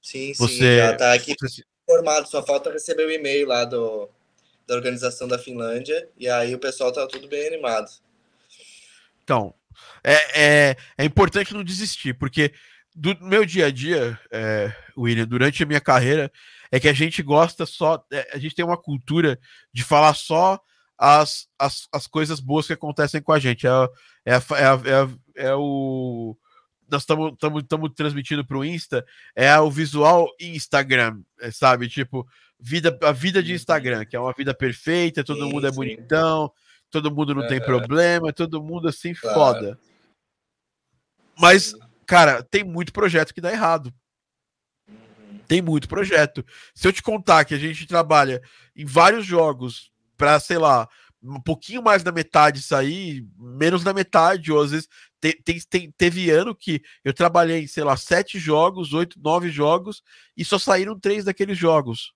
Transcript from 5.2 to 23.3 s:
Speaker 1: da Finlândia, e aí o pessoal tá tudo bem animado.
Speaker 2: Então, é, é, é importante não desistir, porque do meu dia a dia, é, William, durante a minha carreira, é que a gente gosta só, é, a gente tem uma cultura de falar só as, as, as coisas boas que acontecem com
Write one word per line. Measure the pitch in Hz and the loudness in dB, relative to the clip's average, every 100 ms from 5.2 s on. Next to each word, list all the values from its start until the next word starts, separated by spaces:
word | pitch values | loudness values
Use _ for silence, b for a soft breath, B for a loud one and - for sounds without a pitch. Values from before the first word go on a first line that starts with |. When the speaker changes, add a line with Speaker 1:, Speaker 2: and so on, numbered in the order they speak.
| 127 | -6
Speaker 1:
da | 123 | -6
Finlândia, | 123 123 113 117 139 156 170 _ | -8 -10 -6 -6 -6 -8 -8 _
e | 123 | -4
aí | 123 120 | -2 -2
o | 123 | -4
pessoal | 135 123 127 | -8 -4 -4
tá | 127 131 | -4 -8
tudo | 131 139 | -10 -10
bem | 143 151 | -8 -6
animado. | 160 135 113 107 - _ _ _ _ b b b b b b b _ | -6 -4 -6 -6 -16 _ _ _ _ b b b b b b b _
Speaker 2:
Então, | - 131 101 _ _ - B B | -4 -4 -4 _ _ -20 B B
é, | - 151 151 143 147 147 143 | 2 2 4 2 6 6 4
é, | 131 B - | 2 B -4
é | |
importante | 151 143 196 196 196 | -2 2 2 2 -4
não | 208 | -8
desistir, | 185 185 208 - 139 | -8 -8 -8 -8 -8
porque | 127 139 156 147 b b b b | -6 -6 -2 -2 b b b b
do | - 156 196 | -8 -6 -6
meu | 180 202 | 0 2
dia | 202 175 151 | 2 2 0
a | |
dia, | 131 143 170 120 110 _ | -2 -4 -2 -2 -6 _
é, | 110 110 107 104 107 B - | -8 -4 -2 -4 -6 B -6
William, | 117 117 113 | -2 0 -2
durante | 120 139 143 | 0 0 0
a | 151 | -2
minha | 147 | -2
carreira, | - 131 123 151 143 b b b b | 2 2 2 0 -2 b b b b
é | 131 | 0
que | 147 | 2
a | |
gente | 135 160 160 | 2 -2 -4
gosta | 143 147 165 - 165 | 0 2 2 0 -10
só, | - 160 160 _ | -4 -2 -2 _
é, | 139 127 | -10 -8
a | 143 | -10
gente | 147 | -10
tem | - | -6
uma | 170 175 | -4 -4
cultura | - 143 - 156 160 123 b b b | -6 -10 -4 0 2 0 b b b
de | 120 | -10
falar | 120 147 156 | 0 6 6
só | 151 - 160 185 190 _ _ _ _ | 4 -2 0 2 0 _ _ _ _
as, | 131 147 151 - - _ | 6 6 4 -4 -12 _
as, | 139 - - | -4 -4 -10
as | 143 - | -10 -6
coisas | 156 156 156 | -4 -4 -6
boas | 131 151 147 | -4 -4 -2
que | |
acontecem | 160 151 143 147 156 | -6 -8 -2 -2 -2
com | 147 | 0